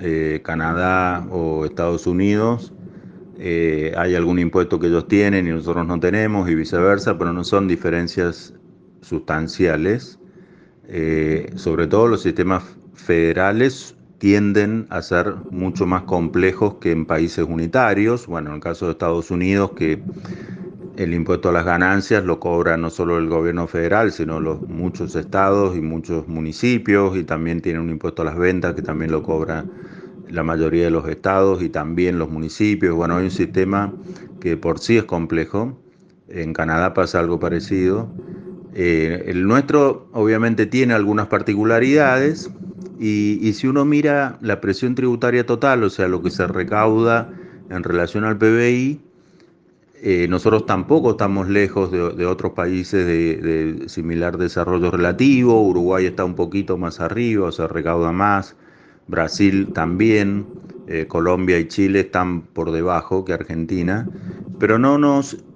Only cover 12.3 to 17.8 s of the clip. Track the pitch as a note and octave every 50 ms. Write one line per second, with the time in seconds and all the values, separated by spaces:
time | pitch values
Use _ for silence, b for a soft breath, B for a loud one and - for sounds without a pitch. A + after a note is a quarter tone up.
12.3 | - - F2+ F#2 F#2 F2+ - - - - - - - - - - F2 E2 E2 E2
13.3 | E2 F2+ F#2+ G2 G#2 A2+ B2+ C3+ C3 - - - - - - - - - - G2
14.3 | G2+ G#2 G#2 G2+ G2 G#2 G#2 G#2 A2 A2+ G#2 - F2 F2+ - - F#2 F2 F2+ G#2
15.3 | F#2 F2+ F2 - F2+ F2+ F#2 F#2 F2 F#2 G2 F2+ F2+ F#2 F#2 - G2 F2 E2+ E2+
16.3 | F#2+ F2+ F#2 F#2+ F#2 - G#2+ G2+ G2+ - - F2 E2 D#2+ D#2 - E2 D#2+ E2+ -
17.3 | - - E2 E2 E2 E2 E2+ E2 E2 C3